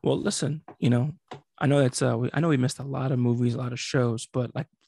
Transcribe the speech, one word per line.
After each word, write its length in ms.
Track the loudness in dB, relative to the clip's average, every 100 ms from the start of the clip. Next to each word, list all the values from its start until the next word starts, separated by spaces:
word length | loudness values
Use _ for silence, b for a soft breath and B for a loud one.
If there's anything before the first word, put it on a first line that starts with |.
Well, 160 | 0 0
listen, 440 | 0 -2 -4 -4 -10 -2
you 100 | 2
know, 220 | 2 0 -6 -16 -20 _ -2
I 80 | 2
know 140 | 4
that's, 200 | 2 2
uh, 160 | 0 0
we, 120 | -2
I 60 | 0
know 80 | 2
we 80 | 2
missed 220 | 0 -4
a 40 |
lot 280 | -8 -4 -2
of 80 | 0
movies, 360 | 2 2 0
a 20 | 0
lot 160 | -6
of 60 | -8
shows, 480 | -2 0 0 -2 -4
but 240 | -4 -4
like, 120 | -6 -10 _